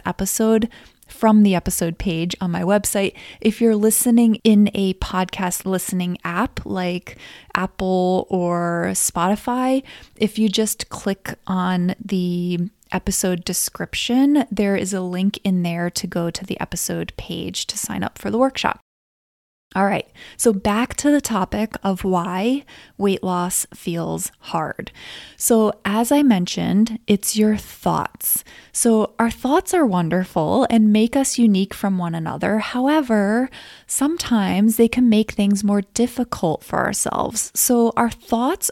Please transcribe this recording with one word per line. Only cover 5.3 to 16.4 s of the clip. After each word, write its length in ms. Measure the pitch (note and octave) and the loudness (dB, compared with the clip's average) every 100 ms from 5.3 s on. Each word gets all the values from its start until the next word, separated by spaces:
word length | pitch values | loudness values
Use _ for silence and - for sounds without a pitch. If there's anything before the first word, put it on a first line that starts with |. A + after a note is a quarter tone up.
| - F#3 F#3 | -4 -4 -4
listening 540 | F#3+ F#3+ - F#3 F3+ F3 | -4 -4 -2 -4 -4 -6
app 380 | E3+ F3 B3+ - | -6 -4 -4 -4
like 520 | - G3 F3+ F3+ - - - - - | -6 -4 -4 -4 -8 -18 -20 -20 -8
Apple 760 | - F#3 - F#3 F#3 F3+ F#3 - | -6 -6 -4 -2 0 2 0 -2
or 600 | F#3+ F3 F3 E3+ E3+ F3+ | -2 0 -2 -2 -2 -2
Spotify, 920 | F#3+ - - F#3+ G#3 - B3 B3+ C4+ C4+ - - - | -2 -4 -2 -2 -2 -2 -4 0 -2 -4 -14 -20 -4
if 220 | G#3 - | -4 0
you 100 | A3 | 0
just 400 | G#3+ G#3+ - - | 0 -2 -4 -12
click 440 | - - G3 - - - | -8 -6 -6 -8 -12 -6
on 480 | F#3 F3+ F#3 F3 F#3+ | -4 -2 -2 -2 -4
the 720 | F#3+ G3 F3+ F3 F3 F3 F3 - _ | -6 -4 -2 -2 -4 -4 -6 -10 _
episode 520 | F#3+ - F#3 F#3+ F3+ | -6 -4 -2 -2 -2
description, 1000 | - F3+ - - - - - B3 C#4+ D4 - | -4 -6 -6 -8 -10 -6 -2 2 4 4 0
there 260 | G3 G3+ G3 | 0 0 0
is 160 | F#3 | -2
a 80 | G3 | -4
link 380 | F3+ F3+ F#3+ - | -4 0 0 0
in 180 | G3+ F#3 | 0 0
there 260 | F3 E3+ F3 | 0 -2 -4
to 160 | - F3+ | -4 -6
go 240 | F3+ E3+ | -4 -4
to 140 | E3 | -6